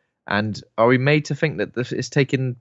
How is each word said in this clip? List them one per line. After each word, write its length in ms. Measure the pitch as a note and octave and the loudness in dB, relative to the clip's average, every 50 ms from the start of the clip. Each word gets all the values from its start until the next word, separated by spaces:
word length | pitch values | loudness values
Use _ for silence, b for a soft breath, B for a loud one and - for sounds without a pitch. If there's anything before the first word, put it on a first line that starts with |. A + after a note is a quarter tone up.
| _ _ _ _ _ | _ _ _ _ _
And 320 | - - G2+ G#2+ A2 G2 - - _ _ - | -2 -2 -2 -2 -2 -6 -8 -12 _ _ 2
are 80 | A2+ | 4
we 100 | A#2+ C3 | 4 4
made 300 | B2 B2+ C#3+ D3+ D3+ D3 | 4 4 2 2 2 0
to 80 | - D#3 | -2 -2
think 240 | - E3+ D#3 F#2+ F2 | -2 -2 -2 -2 -4
that 160 | G2+ - - | -6 -4 -4
this 160 | A2+ B2+ - | -6 -6 -4
is 160 | - - B2+ - | -6 -6 -6 -2
taking 460 | - D3 C#3 - - C3 C3 B2+ A#2+ - | 0 0 0 2 0 -2 -2 -4 -6 -8